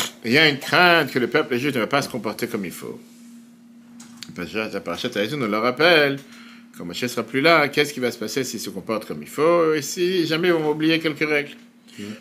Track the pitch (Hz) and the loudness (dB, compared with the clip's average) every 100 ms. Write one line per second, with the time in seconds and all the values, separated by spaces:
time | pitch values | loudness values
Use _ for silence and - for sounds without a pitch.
0 | - - 110 135 156 139 - 165 180 170 | -4 -6 0 4 4 2 0 4 6 6
1 | 139 139 120 147 156 120 143 135 104 139 | 2 0 0 0 0 -2 -2 -2 0 0
2 | - 123 107 101 120 110 92 - 64 - | -2 -6 -6 -6 -4 -4 -6 -10 -12 -12
3 | - - - - - - - - - - | -16 -20 -20 -20 -20 -20 -20 -20 -20 -20
4 | - - - - 85 101 107 95 - 85 | -20 -18 -16 -10 -8 -6 -6 -6 -6 -6
5 | 123 104 107 147 113 104 117 123 165 165 | -4 -2 -2 -2 -2 0 0 4 6 6
6 | 143 139 - - - - - - 87 87 | 4 0 -8 -20 -20 -20 -20 -14 -12 -6
7 | 123 120 110 135 156 165 143 143 147 131 | -4 -4 -4 2 4 4 4 2 0 0
8 | 123 - 110 - 123 110 104 95 87 110 | -4 -4 -6 -4 -6 -6 -8 -8 -6 -6
9 | - 78 76 - 156 175 160 156 143 - | -6 -10 -8 0 2 4 2 0 -2 -2
10 | 180 185 156 156 180 170 151 151 156 160 | 0 2 0 2 2 2 2 2 2 2
11 | 160 151 151 147 143 - - _ - - | 0 -2 0 0 -2 -10 -20 _ -20 -14
12 | 101 110 | -14 -12